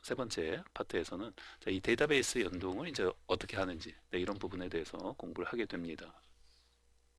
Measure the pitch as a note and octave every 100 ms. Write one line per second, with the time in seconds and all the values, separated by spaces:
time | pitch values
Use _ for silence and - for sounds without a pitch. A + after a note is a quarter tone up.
0 | - B2+ A#2+ G#2+ D#2+ A#2 - - G#2 F#2+
1 | D#2+ F2+ A2+ - - - - F#2+ G#2 A#2
2 | D3 C#3+ A#2 C3 F#2 F2+ F#2+ F#2 E3+ C#3
3 | F#2 - - - - - F#2 E2+ - -
4 | - F#2 F#2 G#2 F#2 F#2 F2+ E2+ D#2+ -
5 | G2 B2+ F2 E2 F2 A#2+ A2 F#2 E2+ D#2
6 | - - - - - - - _ _ _
7 | _